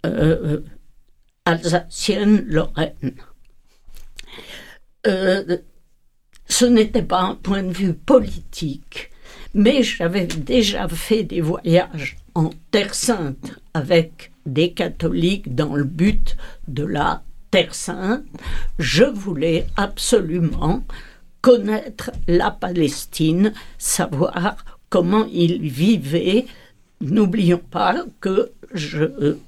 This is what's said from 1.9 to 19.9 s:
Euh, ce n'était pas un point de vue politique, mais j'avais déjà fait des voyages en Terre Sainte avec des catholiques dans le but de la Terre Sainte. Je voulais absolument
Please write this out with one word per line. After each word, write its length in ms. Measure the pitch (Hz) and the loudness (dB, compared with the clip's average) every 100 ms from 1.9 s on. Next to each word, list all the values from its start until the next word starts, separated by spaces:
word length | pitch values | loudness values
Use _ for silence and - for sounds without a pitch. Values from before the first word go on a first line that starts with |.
| - - 202 208 208 - 156 160 - 147 - 131 - - - - - _ _ - - - - - - - - - - _ _ 214 | -6 -2 0 4 4 4 0 0 -2 -4 -4 -8 -8 -20 -20 -20 -20 _ _ -20 -18 -18 -18 -18 -18 -18 -18 -18 -20 _ _ -2
Euh, 520 | 185 185 190 165 175 - - _ _ _ _ _ - - | 2 2 0 0 -4 -6 -20 _ _ _ _ _ -20 -4
ce 160 | - | 2
n'était 380 | 247 233 220 226 | 6 6 4 0
pas 180 | 165 180 | 0 0
un 140 | 185 | 0
point 300 | 196 185 196 | -4 -4 -2
de 80 | 185 | -2
vue 200 | 175 196 | -2 -2
politique, 1200 | 165 - 254 202 - - - 156 135 - - - - - - - | -2 4 4 4 -8 -10 -8 -8 -8 -14 -16 -16 -20 -20 -18 -4
mais 280 | 196 208 285 | 4 4 4
j'avais 440 | 233 - 170 196 170 | 0 0 -2 0 -2
déjà 600 | 160 151 247 202 - 185 | -4 0 2 2 0 -4
fait 360 | 160 - 220 | -4 0 0
des 160 | 170 175 | 0 -2
voyages 760 | 156 185 - 165 - 156 135 - - | -2 -2 4 4 2 -8 -10 -12 -6
en 160 | 165 160 - - | -2 -2 -2 -2
Terre 240 | - 202 | -2 -2
Sainte 580 | - - 214 147 131 - - - | -2 -2 0 -2 -8 -14 -18 -6
avec 580 | 160 143 170 165 - - - - | -6 2 2 2 -8 -20 -14 -4
des 260 | 131 175 | 0 0
catholiques 840 | - 170 - 165 170 170 196 - | 0 -6 -2 -2 0 0 0 -4
dans 200 | 123 151 | -2 -2
le 100 | 143 | 0
but 520 | 139 156 196 - - - - - - | -2 2 4 4 4 2 -4 -12 -8
de 160 | 135 | -6
la 380 | 156 151 151 147 - - - | -4 0 0 -2 -8 -18 0
Terre 240 | 185 170 | 2 2
Sainte. 500 | - - 190 190 254 302 - - - - - | -4 -8 -6 -4 -4 -6 -12 -4 -2 0 -2
Je 260 | 131 135 | 0 4
voulais 600 | 277 214 196 143 165 160 - - | 4 2 -6 -2 0 0 0 -2
absolument 1080 | 202 | -4